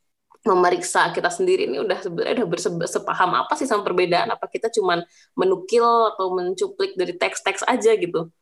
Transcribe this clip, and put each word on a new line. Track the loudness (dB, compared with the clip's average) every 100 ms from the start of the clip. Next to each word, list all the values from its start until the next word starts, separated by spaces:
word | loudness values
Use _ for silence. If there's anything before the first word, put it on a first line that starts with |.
| _ _ _ _
memeriksa | 2 4 4 2 0 2 2 2
kita | -2
sendiri | 0 0 2 0
ini | -2
udah | -2 -2
sebenarnya | -4 -4 -2 0
udah | -2
berse-, | -2 -2 -4 -4
sepaham | -4 -4 0 2 2
apa | 0 -2
sih | 0
sama | -2 0
perbedaan, | 0 2 2 0 -4
apa | -6
kita | -6 -4 0
cuman | 0 0 -2 _ _ -2
menukil | 0 0 0 2 4 4 2 0
atau | -4 -2
mencuplik | -4 -2 -4 -2 -6 -2
dari | -4 -2
teks-teks | -4 -4 -6 -4 0
aja | 2 4 2
gitu. | 0 -4 -6 _